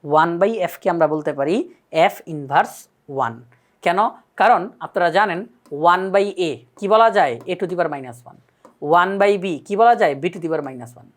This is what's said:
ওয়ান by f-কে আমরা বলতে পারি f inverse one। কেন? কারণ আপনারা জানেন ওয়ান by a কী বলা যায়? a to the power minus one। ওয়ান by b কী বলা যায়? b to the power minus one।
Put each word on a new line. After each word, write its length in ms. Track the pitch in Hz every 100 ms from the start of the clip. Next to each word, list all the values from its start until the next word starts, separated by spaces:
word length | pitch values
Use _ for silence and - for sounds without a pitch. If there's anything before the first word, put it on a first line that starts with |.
ওয়ান 340 | 147 156 165 170
by 140 | 202 226
f-কে 320 | 175 - 185
আমরা 160 | 170 156
বলতে 240 | 156 151
পারি 420 | 143 139 208 349 _ _
f 220 | 160 185 - -
inverse 460 | 156 135 143 214 - - _ - 135
one। 120 | 123 113 - _ _ _
কেন? 160 | - 175 226 - _ -
কারণ 340 | 202 220 196 -
আপনারা 300 | 160 196 175
জানেন 360 | 170 208 170 233 _ _
ওয়ান 400 | 143 170 180 190
by 140 | 196 202 190
a 180 | 170 120 _ _
কী 100 | 196
বলা 220 | 220 226
যায়? 300 | 202 151 120 -
a 80 |
to 120 | 180 175
the 100 | 175
power 140 | 160
minus 240 | 147 131 120 -
one। 100 | - _ _ - _
ওয়ান 360 | 147 170 180 196
by 140 | 202 202
b 160 | 190 151 -
কী 100 | 196
বলা 180 | 233
যায়? 200 | 226 180
b 100 | 139
to 140 | 170 175
the 60 | 165
power 140 | 160
minus 300 | 143 131 120 120
one। 100 | -